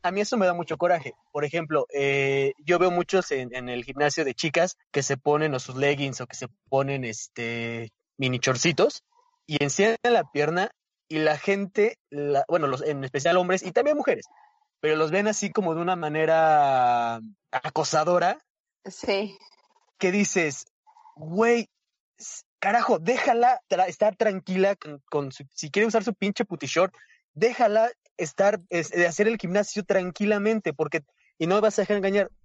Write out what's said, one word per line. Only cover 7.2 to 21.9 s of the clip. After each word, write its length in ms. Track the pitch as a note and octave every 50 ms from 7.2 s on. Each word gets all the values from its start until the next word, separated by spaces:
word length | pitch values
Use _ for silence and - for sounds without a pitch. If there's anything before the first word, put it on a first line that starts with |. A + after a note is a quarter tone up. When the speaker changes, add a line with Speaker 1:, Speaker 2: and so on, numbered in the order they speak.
| - - _ - A#2+ A#2 A#2 A#2 A#2 A#2 A#2 A#2 A2+ A2+ _ _ _ _ _
Speaker 1:
mini 220 | - C3+ B2+ B2+ B2
chorcitos 680 | - C3 C3 B2 - F3 D#3 - F#3+ D4 - - _ _ _ _ _ _ _ _ _
y 160 | - D3 C#3+
enseñan 340 | C#3+ C#3+ - - G3 A3+ A3+ - -
la 200 | B3 A#3+ G#3 D#3+ -
pierna 380 | _ C#3+ D3 D3 E3 F3+ F#3+ A#3 - _ _ _ _ _ _ _
y 100 | D#3 D#3
la 180 | D#3 D#3 D3+ D3
gente, 600 | - - G3 G3 G3 F#3+ _ - - - - _ _ _
la, 340 | - C#3+ C#3+ C#3+ C#3+ C#3 C#3 -
bueno, 180 | E3 F3 D#3
los, 160 | C#3 C3 C3+
en 220 | C3+ D3+ D3 C#3 C3+
especial 320 | C3+ - C#3+ C#3 E3+ E3+
hombres 260 | F#3 F3+ F3+ F#3 F#3 -
y 60 | F#3
también 240 | E3+ B3+ C#4+ D4 D4+
mujeres, 300 | C#4+ B3+ C#4+ F#3+ - - - _ _ _ _ _ _ _ _ _ _
pero 160 | - D3+ D#3
los 140 | D#3 D#3 D#3
ven 160 | D#3 G3 G3+ G#3+
así 220 | G#3 - G#3 G3
como 220 | - - G3 E3 D#3+
de 60 | E3
una 140 | E3+ F3+ F#3
manera 1200 | F3 D#3+ D3+ D3 D#3 D#3+ D#3 D#3+ D#3+ D#3+ D#3+ D#3 D3+ C#3+ C#3 C3+ B2+ B2 B2 A#2+ A#2+ A#2 A#2 A#2 A2+ A2+ A2 G2+ _ _ _
acosadora. 840 | - - - D#3 - - D3+ C#3 - D#3 D#3 E3 F3+ F3+ E3+ F3+ A3+ D4+ _ _ _ _ _ _ _ _ _
Speaker 2:
Sí. 520 | G3 F#3+ - - - G3+ G3 A3 G3 F#3+ - _ _ _ _ _ _ _ _ _ _ _ _
Speaker 1:
Que 140 | - F#3
dices, 540 | F3+ G#3 G3+ - - F#3+ E3 D3+ C#3 - - _ _ _ _ _ _ _ _ - _
"Güey, 520 | - - D#3 E3+ G3 A3+ A#3 A#3+ A#3 A3 _ _ _ _ _